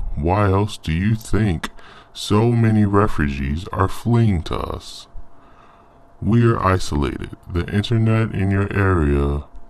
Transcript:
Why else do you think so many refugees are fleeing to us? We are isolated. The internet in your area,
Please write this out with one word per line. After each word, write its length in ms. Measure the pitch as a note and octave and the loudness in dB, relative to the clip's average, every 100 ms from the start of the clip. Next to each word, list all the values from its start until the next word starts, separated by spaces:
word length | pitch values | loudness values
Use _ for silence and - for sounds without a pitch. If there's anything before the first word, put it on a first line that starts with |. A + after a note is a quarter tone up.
| - - | -4 -2
Why 340 | D2 G2 G#2 | 0 2 2
else 260 | F#2+ G#2 - | 2 0 -4
do 160 | - | -4
you 220 | E2 G2+ | 0 0
think 560 | A2+ - G#2 G#2+ D#2 - - - - - | -2 0 0 2 -2 -6 -12 -20 -20 -20
so 380 | - - G#2+ A#2+ | -12 0 2 2
many 340 | A#2 A2+ A2 | 2 4 4
refugees 800 | G#2 G2 G#2 - C#2+ C#2 C2+ D#2 F2+ | 4 4 2 2 0 -2 -4 -4 -6
are 140 | - F#2 | -2 -2
fleeing 560 | - - A#2 A2+ F2+ | -2 0 2 4 2
to 120 | - - | -2 -6
us? 500 | - - - - - - - - - - - - - _ - - | -6 -8 -12 -18 -14 -14 -14 -16 -20 -20 -20 -20 -20 _ -20 -8
We 240 | F#2+ A#2 A#2 | 0 4 4
are 120 | A#2 | 2
isolated. 760 | F#2+ F#2+ - D2 C2+ - - - - | 2 2 0 -2 -2 -4 -10 -14 -6
The 160 | F2+ E2+ | -6 -2
internet 600 | G2+ G#2 A2+ A2 A2 A2 | -2 0 0 2 2 0
in 160 | - F#2+ | -2 0
your 220 | G2 G2+ | 0 0
area, 720 | G2 G2 F2 D2 C#2+ C#2+ C#2+ - - | 0 2 2 2 0 0 -4 -8 -16